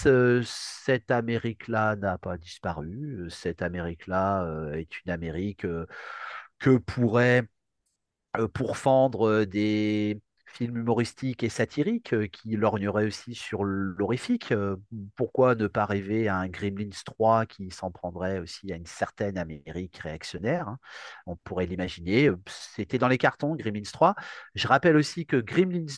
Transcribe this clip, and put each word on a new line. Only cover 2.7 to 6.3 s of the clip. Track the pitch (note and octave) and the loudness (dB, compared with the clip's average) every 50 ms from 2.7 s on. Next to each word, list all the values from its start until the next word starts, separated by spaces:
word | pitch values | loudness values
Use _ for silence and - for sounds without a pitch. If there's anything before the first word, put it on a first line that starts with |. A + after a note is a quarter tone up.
| E2 D#2 D2+ D#2+ F#2+ B2+ D3+ D3 C3+ F#2+ F2 | -4 -4 -6 -8 -8 -8 -8 -8 -8 -8 -10
euh, | E2 | -10
cette | - - - F2+ E2 - | -10 -6 -6 -6 -4 -4
Amérique-là, | F2+ F2 F2 F2+ E2+ E2 E2+ - - - F#2 F#2 F#2+ G2 G2 F#2+ F2+ | -4 -4 -4 -4 -6 -6 -6 -8 -6 -4 0 0 2 2 0 0 -2
euh, | E2 D#2 D#2 D#2+ D2+ D2 | -2 -4 -6 -6 -6 -6
est | D#2+ E2 - - - - | -6 -8 -10 -12 -12 -8
une | F2+ | -6
Amérique, | F2 E2 E2+ E2 D2+ E2 F#2+ G#2 G2 - - | -6 -4 -4 -6 -4 -4 -4 -4 -6 -6 -6
euh, | F#2 E2+ E2 E2 - - - - - - - - - | -6 -4 -6 -8 -10 -12 -16 -14 -14 -14 -12 -12 -12